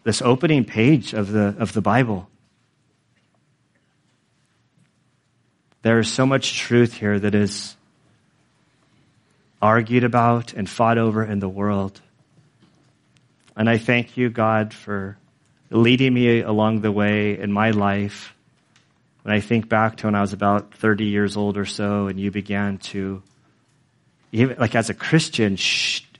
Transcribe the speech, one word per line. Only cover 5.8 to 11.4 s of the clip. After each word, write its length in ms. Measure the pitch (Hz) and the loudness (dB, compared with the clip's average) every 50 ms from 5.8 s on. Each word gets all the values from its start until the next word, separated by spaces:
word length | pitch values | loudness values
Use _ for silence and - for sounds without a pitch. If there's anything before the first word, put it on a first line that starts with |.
| - | 0
There 160 | 113 113 113 | 2 2 2
is 120 | 107 - | 2 0
so 140 | - - 131 | 0 0 2
much 320 | 135 135 131 - - - - | 2 2 0 0 -4 -6 -6
truth 380 | - - 120 120 120 117 - | -2 2 4 4 4 4 2
here 220 | - 107 104 104 101 | -2 -2 -2 0 0
that 160 | 101 104 101 | 0 0 2
is 440 | 104 104 98 - - - - - _ _ _ _ _ _ _ _ _ _ _ _ _ _ _ _ _ _ _ _ _ _ _ _ _ _ _ _ _ _ _ _ _ _ _ _ _ | 2 0 0 -2 -6 -12 -14 -16 _ _ _ _ _ _ _ _ _ _ _ _ _ _ _ _ _ _ _ _ _ _ _ _ _ _ _ _ _ _ _ _ _ _ _ _ _
argued 420 | 104 107 110 117 113 110 120 123 123 | 2 4 4 4 2 2 2 2 2
about 500 | 120 117 120 117 120 120 120 117 - - | 2 2 2 4 4 2 2 -2 -6 -8
and 160 | 117 98 - | -8 -8 -6
fought 280 | - - 117 113 117 113 | -2 0 2 2 2 2
over 260 | 113 113 107 110 110 | 2 0 0 -2 -2
in 160 | 107 104 | -2 -4
the 100 | 101 | -4